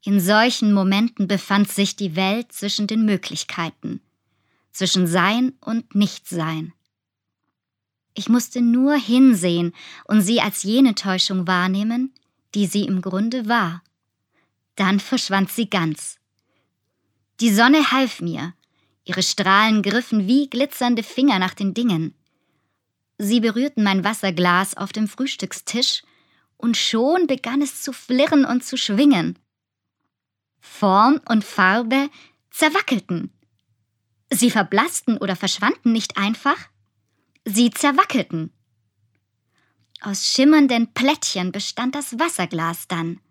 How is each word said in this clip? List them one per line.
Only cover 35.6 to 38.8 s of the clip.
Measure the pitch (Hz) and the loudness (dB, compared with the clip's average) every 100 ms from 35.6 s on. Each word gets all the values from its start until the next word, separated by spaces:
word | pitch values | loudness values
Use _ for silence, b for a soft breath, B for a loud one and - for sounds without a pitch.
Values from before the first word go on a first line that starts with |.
| 208 - 240 | -2 0 0
nicht | 226 - - | 0 -2 -4
einfach. | 202 226 277 320 - _ _ _ _ _ _ _ | -4 -2 -2 -4 -6 _ _ _ _ _ _ _
Sie | - 202 240 | -6 2 2
zerwackelten. | - 285 277 381 254 165 165 160 _ _ _ | 2 0 2 2 0 -2 -6 -8 _ _ _